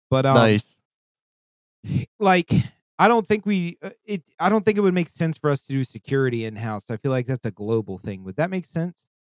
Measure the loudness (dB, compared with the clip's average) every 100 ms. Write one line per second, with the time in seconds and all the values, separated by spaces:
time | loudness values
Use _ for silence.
0 | -4 0 4 6 6 4 0 _ _ _
1 | _ _ _ _ _ _ _ _ -4 -4
2 | -4 0 4 4 4 0 0 _ _ 2
3 | 4 4 2 -2 0 -2 -2 -8 -16 -14
4 | -8 -8 -8 -4 0 0 0 0 2 0
5 | -2 -2 -4 -2 -2 -2 -2 -4 -4 -8
6 | -4 0 0 -2 -6 -8 -8 -8 -8 -8
7 | -4 -2 -2 -6 -6 -8 -2 -2 -2 -8
8 | -10 -12 -10 -6 -4 -6 -8 -6 -8 -10
9 | _ _